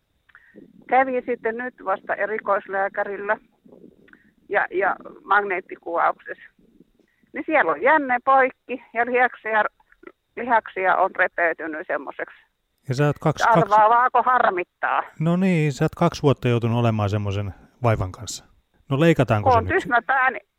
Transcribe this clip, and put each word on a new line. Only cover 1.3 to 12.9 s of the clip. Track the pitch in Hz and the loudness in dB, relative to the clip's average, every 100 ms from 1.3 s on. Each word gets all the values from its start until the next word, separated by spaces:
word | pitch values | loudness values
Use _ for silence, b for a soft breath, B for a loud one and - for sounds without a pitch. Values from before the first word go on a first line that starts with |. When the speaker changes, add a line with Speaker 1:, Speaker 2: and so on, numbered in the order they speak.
| 240 226 226 | -6 -6 -6
Speaker 1:
nyt | 254 - 190 | -10 -10 -6
vasta | 196 - - | -6 -6 -6
erikoislääkärillä | 202 214 - 202 196 196 196 202 202 196 202 220 _ _ _ - - _ _ b b _ - | -6 -4 -2 -2 -2 -4 -4 -4 -8 -6 -6 -6 _ _ _ -20 -20 _ _ b b _ -6
ja, | 196 - | -4 -2
ja | 247 190 - - - | -2 -4 -4 -10 -12
magneettikuvauksessa. | 196 202 202 185 - - - 170 156 - - - - _ _ _ _ _ _ _ _ | -2 0 0 -6 -8 -14 -6 -2 0 -2 -10 -20 -20 _ _ _ _ _ _ _ _
Niin | 240 311 | -12 -2
siellä | 302 175 | 0 2
on | 147 | 2
jänne | 233 311 269 247 269 | 2 2 2 -2 2
poikki | 269 262 - - - - | 4 2 -2 -12 -12 -8
ja | 226 240 | -6 0
lihaksia, | 247 247 - 214 220 208 _ _ _ - - _ - | 2 0 -2 -2 -2 -2 _ _ _ -20 -20 _ -10
lihaksia | 240 226 - - 185 160 | 0 0 0 -2 0 2
on | 185 - | 0 0
repeytynyt | - - 170 160 160 156 180 | -2 0 -2 -2 -8 -10 -8
semmoiseksi. | 147 135 - - - _ _ _ _ | -8 -8 -12 -14 -16 _ _ _ _
Speaker 2:
Ja | - | -6